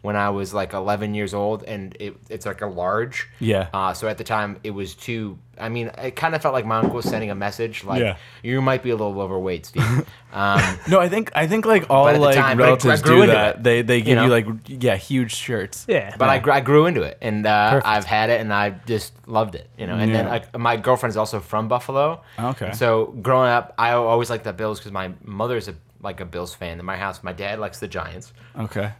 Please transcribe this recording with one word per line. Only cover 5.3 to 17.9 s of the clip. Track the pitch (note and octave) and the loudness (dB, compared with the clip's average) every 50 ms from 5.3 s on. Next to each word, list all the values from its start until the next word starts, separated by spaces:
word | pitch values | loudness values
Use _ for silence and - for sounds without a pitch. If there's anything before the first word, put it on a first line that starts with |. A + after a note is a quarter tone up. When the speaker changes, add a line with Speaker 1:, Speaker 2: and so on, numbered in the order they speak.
| F#2 - _ _ _ | -12 -14 _ _ _
Speaker 1:
I | - - A2+ | -12 -10 -8
mean, | A2+ A#2+ A#2 A2+ - | -6 -6 -8 -8 -10
it | - - C3 B2+ | -10 -10 -10 -6
kinda | - D#3 E3 D#3+ D3+ | -4 -2 -2 -2 0
felt | - D3+ C3 | -2 0 -2
like | B2+ G#2+ | -2 -2
my | A2 A2 A2+ | 0 0 0
uncle | A#2+ B2+ A#2+ | 0 0 -2
was | A#2+ A2 | -2 -4
sending | - A#2+ A2 A2 G#2 | -4 -4 -4 -4 -6
a | G2+ | -6
message, | G2 G2 G#2 G#2 - A2+ A2+ G#2+ - - | -4 -6 -6 -4 -4 -6 -6 -6 -10 -6
like, | G2 G2 B2+ | -4 -2 0
Speaker 2:
Yeah. | A#2 G#2 F2+ - - - - - | 0 0 -2 -6 -12 -20 -20 -12
Speaker 1:
"You | - A#2 B2+ C3+ | -6 -4 -2 0
might | C3 C3+ C3 B2+ C3 | 2 2 0 0 0
be | B2 | -2
a | A#2 | -2
little | G#2+ G#2+ G2+ G2 G2 | 0 -2 -4 -2 -4
overweight, | G2 F#2 F#2+ F#2 F#2 F#2+ F2+ E2 - | -4 -4 -4 -4 -2 -4 -4 -6 -8
Steve." | - - - B2 A2 A#2+ C3 D3+ - | -8 -2 -2 0 2 0 0 -2 -4
Speaker 2:
<laughs> | - - _ _ - | -12 -20 _ _ -4
Speaker 1:
Um, | G2 G2+ G2+ G2+ G2 G2 F#2 F#2 F2+ - - | -2 0 2 4 4 2 2 -2 -6 -2 4
Speaker 2:
No, | F3 F#3+ | 4 4
I | F3 F3 | 4 4
think, | F#3 A3 A3 - - | 0 -2 -4 -2 -2
I | D3 D#3+ | -2 0
think, | D#3+ G3+ A3+ G#3 | 2 0 0 2
like, | A3 A3 G3 D#3+ A#2 | 4 4 4 4 4
all, | C3+ C3+ C#3+ | 4 6 6
Speaker 1:
but | D3 D3 | 6 6
at | |
the | D3 D3 | 6 6
Speaker 2:
like, | C#3+ C3+ | 6 6
Speaker 1:
time, | C#3 C3+ C3+ C3 | 4 4 2 4
but | A#2+ B2+ | 6 6
I, | B2+ | 6
Speaker 2:
relatives | B2+ C3 - B2+ - D3+ | 6 6 4 4 4 4
Speaker 1:
I | - | 6
grew | - - | 8 10
Speaker 2:
do | - | 10
Speaker 1:
into | G#3 - A2+ | 10 10 8
Speaker 2:
that. | G#2+ G#2 G#2 - | 6 4 2 0
Speaker 1:
it, | - A2+ | 2 2
Speaker 2:
They, | B2 A#2 A#2+ A#2 | 4 4 4 4
they | A2 B2 A#2 | 4 2 2
Speaker 1:
you | A2 | 4
Speaker 2:
give | A2+ C3 | 4 4
Speaker 1:
know? | A2+ A2+ | 6 6
Speaker 2:
you, | B2+ | 6
like, | A#2+ A#2 G#2+ G#2+ A2+ A2 - | 4 4 2 0 -6 -8 -10
yeah, | - C3+ B2+ B2 A#2+ G2+ | -14 -10 0 0 0 0
huge | F#2 - - C#3 C3 B2 A2 - | 0 -2 -2 -2 -2 0 -2 -4
shirts. | - - - B2 G#2+ F#2 - - - - | -8 -6 -6 -4 -6 -6 -8 -10 -14 -4
Speaker 3:
Yeah. | - G#3 C#3+ G2+ G2+ - | 0 0 0 0 -4 -2
Speaker 1:
But | G#2 C3 | 2 4
I | C3+ C3+ | 4 4
Speaker 2:
Yeah. | C3 | 4
Speaker 1:
gr-, | - D3 | 4 2
I | C#3 C#3 | 2 2
grew | B2+ A#2+ C#3+ D3+ D#3 | 4 4 6 6 6
into | F3 E3+ A#2+ D#2+ | 4 2 0 -2
it, | C#2+ - - | -4 -6 -6
and, | - A#2 G#2+ G#2+ G#2+ | -6 -4 -4 0 0
uh, | G#2+ G#2+ G#2 G#2 G#2+ | 2 4 4 4 4
Speaker 3:
Perfect. | C3 C#3 - | 4 2 2
Speaker 1:
I've | - | 2